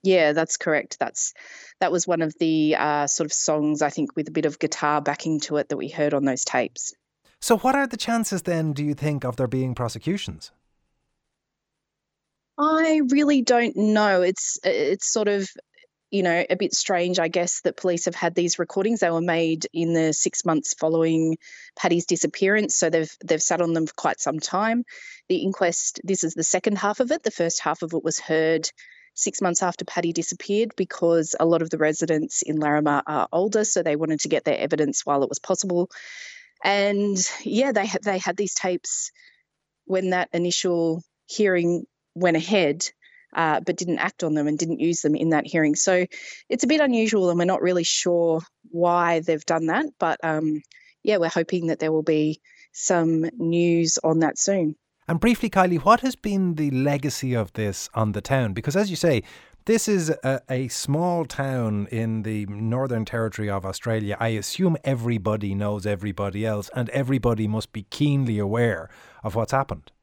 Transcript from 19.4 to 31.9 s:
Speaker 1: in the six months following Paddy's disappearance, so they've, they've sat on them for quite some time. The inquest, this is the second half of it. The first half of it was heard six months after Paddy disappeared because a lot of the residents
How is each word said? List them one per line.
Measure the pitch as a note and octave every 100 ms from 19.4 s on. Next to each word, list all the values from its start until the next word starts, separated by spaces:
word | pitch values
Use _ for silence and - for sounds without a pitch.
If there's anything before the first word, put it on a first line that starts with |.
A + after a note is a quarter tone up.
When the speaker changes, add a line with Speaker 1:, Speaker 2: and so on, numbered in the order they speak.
| E3 D#3+ -
Speaker 1:
in | E3 E3
the | E3 D#3+
six | D3+ - -
months | F3 D#3 -
following | - D#3+ E3 E3 D#3+ D#3+ E3 - - -
Paddy's | - F#3 F3 -
disappearance, | F3+ D3+ - F#3+ G#3+ G#3 -
so | E3
they've, | E3 D#3 -
they've | F3 D#3
sat | - E3+
on | E3+
them | E3 D#3
for |
quite | - D#3 -
some | - D#3
time. | - F#3 A3 A#3 A#3+ - - - _
The | F#3+
inquest, | G3 G3 F3+ F3 - -
this | F3+ F#3+
is | E3
the | E3
second | D#3+ F#3 A3 G3+
half | G3+ G#3
of | B3
it. | D#4+
The | A3
first | - E3+ -
half | D#3 D#3+
of | E3
it | E3
was | D#3+ -
heard | - D#3+ D#3+ D#3+ D#3+ _ - - _ -
six | - -
months | F#3 E3+
after | F3+ E3+
Paddy | F#3 - E3+
disappeared | E3+ E3+ F#3 - G#3 A3+ -
because | F#3 - E3 E3+ D#3 F3+
a | E3
lot | E3+
of | D#3+
the | D#3
residents | D#3